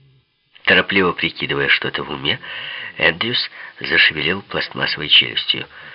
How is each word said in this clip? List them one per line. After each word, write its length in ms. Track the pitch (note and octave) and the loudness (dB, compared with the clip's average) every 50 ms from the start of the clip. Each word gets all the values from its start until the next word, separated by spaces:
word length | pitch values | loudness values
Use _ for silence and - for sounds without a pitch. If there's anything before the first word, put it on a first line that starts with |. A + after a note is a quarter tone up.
| _ _ _ _ _ _ _ _ _ _ _ - - | _ _ _ _ _ _ _ _ _ _ _ -4 2
Торопливо 500 | - F#2+ F2+ F2 - F#2+ G2 F#2 F2 E2 | 4 4 4 4 4 2 4 4 4 2
прикидывая 560 | - - E2 - - D2 C2+ C#2+ C#2+ C#2 C2+ | 0 -2 -4 -4 -4 -4 -2 0 0 2 2
что-то 340 | - - - - - - C2+ | 2 2 2 -2 -4 -4 -6
в 60 | C2+ | -6
уме, 300 | D2 C2+ C2+ D2 A#2+ - - - - - - - - - - - - | -8 -4 -2 -2 -2 -2 -4 -12 -12 -10 -10 -10 -10 -10 -12 -12 -4
Эндрюс 520 | - D#2 E2+ E2 F2 A2 A#2 B2 - - - - - - - - - | 2 2 2 2 2 -2 -2 0 -2 -2 -4 -8 -14 -16 -16 -14 -10
зашевелил 640 | - - D#2 E2+ - - D#2 D#2 C#2 D#2 F#2+ G2 | -4 0 4 4 4 4 4 2 0 0 0 -2
пластмассовой 680 | - - - D2+ - - - C2+ C#2 - - - D2+ D2 | -4 -6 -4 -4 -4 -4 -4 -4 -2 -2 -2 -4 0 4
челюстью. 580 | - - - A#1 G#1+ - - - - - - - - - - - | 4 4 4 4 -2 -4 -2 -2 -2 -4 -4 -10 -14 -18 -18 -18